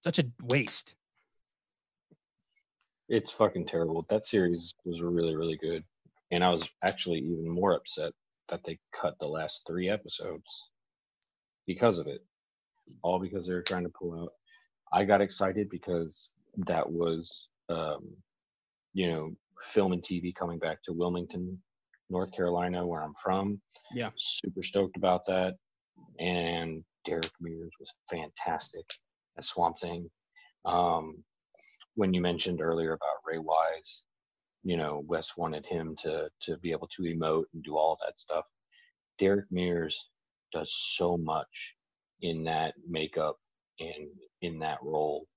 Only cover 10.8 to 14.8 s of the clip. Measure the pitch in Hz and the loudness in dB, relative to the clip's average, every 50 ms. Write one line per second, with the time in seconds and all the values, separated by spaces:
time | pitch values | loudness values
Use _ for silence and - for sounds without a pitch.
10.8 | _ _ _ _ _ _ _ _ _ _ _ _ _ _ _ _ _ - 90 - | _ _ _ _ _ _ _ _ _ _ _ _ _ _ _ _ _ -8 -2 4
11.8 | - 117 101 87 76 73 69 - _ _ _ _ _ _ _ _ _ _ _ _ | 6 6 6 4 0 -6 -8 -10 _ _ _ _ _ _ _ _ _ _ _ _
12.8 | _ - - - - 85 90 92 95 90 98 95 85 92 90 90 87 - 98 92 | _ -20 -20 -4 0 2 2 2 0 -2 -4 -6 -4 -2 -4 0 0 0 0 0
13.8 | 87 87 87 - 95 87 82 82 87 85 - _ _ _ - - _ _ _ _ | -2 -4 -6 -6 -8 -6 -6 -6 -8 -10 -10 _ _ _ -20 -20 _ _ _ _